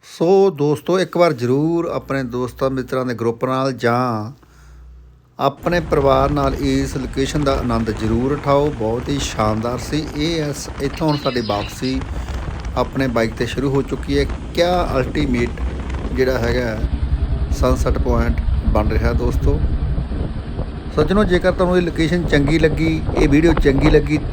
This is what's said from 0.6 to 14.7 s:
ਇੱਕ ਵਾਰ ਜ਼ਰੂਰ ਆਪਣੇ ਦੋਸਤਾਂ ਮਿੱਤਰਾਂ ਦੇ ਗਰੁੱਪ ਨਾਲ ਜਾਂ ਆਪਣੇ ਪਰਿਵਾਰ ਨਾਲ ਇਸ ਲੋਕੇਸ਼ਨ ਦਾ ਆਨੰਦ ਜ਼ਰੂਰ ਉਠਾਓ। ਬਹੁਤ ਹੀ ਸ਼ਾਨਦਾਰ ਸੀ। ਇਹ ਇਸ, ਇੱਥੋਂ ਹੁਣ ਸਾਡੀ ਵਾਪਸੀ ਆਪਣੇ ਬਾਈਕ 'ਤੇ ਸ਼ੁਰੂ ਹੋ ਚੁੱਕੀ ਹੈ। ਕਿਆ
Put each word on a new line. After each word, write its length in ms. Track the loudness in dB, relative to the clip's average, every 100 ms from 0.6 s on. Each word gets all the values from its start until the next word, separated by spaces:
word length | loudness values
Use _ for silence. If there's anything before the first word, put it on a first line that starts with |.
| 0 0 0 0
ਇੱਕ 180 | 0 2
ਵਾਰ 160 | 2
ਜ਼ਰੂਰ 540 | 2 0 2 2 0 -2
ਆਪਣੇ 360 | -6 -4 -4
ਦੋਸਤਾਂ 460 | -4 -4 -6 -2 -2
ਮਿੱਤਰਾਂ 360 | -2 -4 -4 -4
ਦੇ 80 |
ਗਰੁੱਪ 320 | -2 -2 -2 -2
ਨਾਲ 260 | 0 -2
ਜਾਂ 580 | 0 0 2 0 -2 -6 -12 -20 -20 -20 -20 -20 -20 -20 -20 _ -2
ਆਪਣੇ 400 | -2 0 -2 -2
ਪਰਿਵਾਰ 520 | 0 2 4 4 2
ਨਾਲ 240 | 2 0 -2
ਇਸ 420 | -2 0 -2 -4
ਲੋਕੇਸ਼ਨ 460 | -6 -4 -2 0
ਦਾ 100 | 0
ਆਨੰਦ 380 | 0 0 0 -2
ਜ਼ਰੂਰ 400 | -2 0 0 0
ਉਠਾਓ। 380 | -2 2 2 2 -2
ਬਹੁਤ 300 | -2 -2 -4
ਹੀ 80 | -4
ਸ਼ਾਨਦਾਰ 560 | -4 -2 0 0 -2 -6
ਸੀ। 240 | -4 -4 -4 -4
ਇਹ 280 | -2 -2 -4
ਇਸ, 240 | -6 -10 -6
ਇੱਥੋਂ 260 | -6 -2 0
ਹੁਣ 100 | 0
ਸਾਡੀ 240 | -2 -2
ਵਾਪਸੀ 580 | -2 -2 -4 -6 -4 -4 -4 -8 -6 -6 -6 -6 -6 -2
ਆਪਣੇ 320 | -2 0 0
ਬਾਈਕ 260 | 2 0
'ਤੇ 120 | -2 -4
ਸ਼ੁਰੂ 240 | -2 0
ਹੋ 120 | 0
ਚੁੱਕੀ 380 | 0 -4 -2 0
ਹੈ। 60 | 0 -4 -6
ਕਿਆ 340 | 0 2